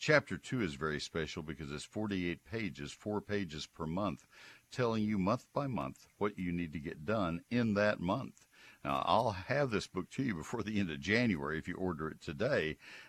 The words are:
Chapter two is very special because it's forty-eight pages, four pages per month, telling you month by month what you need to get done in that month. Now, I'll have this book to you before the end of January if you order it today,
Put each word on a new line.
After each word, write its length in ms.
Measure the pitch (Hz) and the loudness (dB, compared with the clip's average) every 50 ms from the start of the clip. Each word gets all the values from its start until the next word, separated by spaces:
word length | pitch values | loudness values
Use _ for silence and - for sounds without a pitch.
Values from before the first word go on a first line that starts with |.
Chapter 360 | - - 151 135 - - 95 | 2 4 4 4 4 0 -6
two 240 | 82 - - 135 127 | -8 -6 -4 -2 0
is 140 | 104 80 71 | 0 -2 -2
very 240 | 65 80 78 76 73 | -2 -2 0 0 -2
special 440 | - - - 82 80 78 - 85 76 | -4 -4 -2 -2 -2 -2 -4 -6 -6
because 300 | 80 76 78 78 69 73 | -6 -8 -8 -8 -8 -8
it's 100 | 73 - | -8 -10
forty-eight 600 | - - 107 107 104 101 92 87 87 82 - - | -8 -4 -4 -2 0 0 0 0 0 -2 -4 -6
pages, 480 | - 117 113 110 87 71 71 73 71 - | -6 -4 -4 -4 -4 -6 -6 -10 -10 -10
four 260 | - - 104 104 101 | -8 -6 -4 -2 -2
pages 480 | - - 104 101 98 78 73 95 - | -2 -2 -2 -2 -2 -4 -6 -8 -10
per 180 | - - - 82 | -10 -8 -6 -4
month, 420 | 78 82 98 104 92 71 - - _ - - - - - - _ _ | -2 -2 -2 -2 -2 -4 -6 -10 _ -20 -20 -20 -20 -20 -20 _ _
telling 320 | - - 123 117 113 110 104 | -2 0 2 2 2 2 2
you 140 | 107 107 | 2 2
month 280 | 98 90 98 120 131 - _ - | 4 4 4 2 2 -2 _ -4
by 140 | 143 143 | -2 -2
month 400 | 135 117 80 67 67 - - - - _ | 0 -2 -2 -4 -4 -6 -10 -18 -18 _
what 220 | - 101 104 104 98 | 0 0 0 0 0
you 140 | 90 87 87 | -2 0 0
need 180 | 87 87 80 | 0 0 -2
to 80 | 73 82 | -4 -6
get 260 | 71 82 - 76 76 | -6 -6 -8 -4 -2
done 360 | 101 110 110 92 82 85 85 - - | 0 0 2 2 0 0 -2 -2 0
in 220 | 117 123 117 113 101 | 0 2 2 4 4
that 260 | 101 104 107 - - | 4 4 4 4 2
month. 460 | 87 87 104 135 120 - - - - - _ - - - - - | 2 2 2 0 -2 -6 -12 -18 -20 -20 _ -20 -20 -20 -16 -6
Now, 220 | - 71 69 65 - | -2 0 0 2 4
I'll 260 | 85 90 107 123 113 | 4 6 6 6 4
have 400 | 92 92 - - 131 143 143 123 | 0 0 -2 0 2 2 2 2
this 160 | 107 92 - | 2 0 0
book 220 | - - 92 85 - | -2 -4 -4 -4 -2
to 120 | - - 139 | -2 -2 0
you 120 | 127 95 | 0 -2
before 280 | 78 73 - - 117 98 | -2 -4 -4 -4 -4 -2
the 160 | 104 107 101 | 0 0 2
end 100 | 101 82 | 0 0
of 120 | 76 69 | -2 -2
January 560 | 71 90 107 117 123 113 92 73 69 73 78 | 2 4 4 6 6 4 2 2 0 -2 -2
if 100 | 80 - | -2 -2
you 80 | 92 85 | -4 -4
order 320 | - 92 90 82 76 80 | -2 -2 -2 0 -2 -4
it 140 | 78 78 - | -6 -6 -6
today, 560 | - - 78 69 110 147 139 104 78 78 73 - - - - - - | -8 -8 -2 0 0 2 2 2 2 0 -2 -6 -10 -16 -18 -18 -18